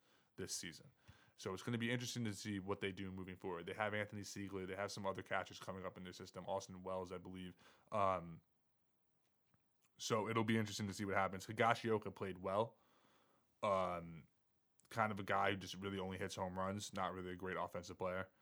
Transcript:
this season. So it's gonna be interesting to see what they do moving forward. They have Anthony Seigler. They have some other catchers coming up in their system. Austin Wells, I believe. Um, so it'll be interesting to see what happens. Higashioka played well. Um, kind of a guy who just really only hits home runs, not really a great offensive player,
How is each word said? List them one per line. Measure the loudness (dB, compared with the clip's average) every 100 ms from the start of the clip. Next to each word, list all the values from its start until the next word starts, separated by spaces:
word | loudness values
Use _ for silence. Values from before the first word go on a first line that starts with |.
| _ _ _ -8
this | -4
season. | -4 -6 -10 -16 _ -20 -20 -20 -8
So | -4
it's | -2
gonna | 0 0
be | 2
interesting | 0 0 -2 -2
to |
see | -2 -2 -2
what | 0 0
they | 0
do | -2 -6
moving | -6 -8 -6
forward. | -4 -4 -4
They |
have | 0 0 2
Anthony | -2 -4
Seigler. | -8 -6 -4 -4 -4
They | -2
have | -4
some | -2 -2
other | -4
catchers | 0 -2 -2 -8
coming | -8 -6 -6
up | -6
in |
their | -10
system. | -10 -10 -8 -2
Austin | -2 -2 -8
Wells, | -4 -4 -4
I | -6
believe. | -8 -8 -8 -10 -20 -20 -4
Um, | 4 6 4 0 -10 _ _ _ _ _ _ _ _ _ _ _ _ _ _ _ -8
so | 0 0 2
it'll | 4
be | 6 4
interesting | 4 0 -2
to |
see | 0 2
what | 4
happens. | 4 2 -4
Higashioka | 4 6 6 6 4 2
played | -4 -4 -2
well. | 2 2 2 -2 _ _ _ _ _ _ _ -2
Um, | 4 4 4 0 -6 -10 -14 _ _ _ _ _ -6
kind | 2 2
of | 2
a |
guy | 2 4 6
who | 4
just | -2 -4
really | -2 -2
only | -2 -2
hits | -2 -2
home | -2 0
runs, | 0 0 -2 -2
not | 0
really | 0 -4
a | -4
great | -2 -2
offensive | -2 -4 -6 -4
player, | -2 -2 -4 _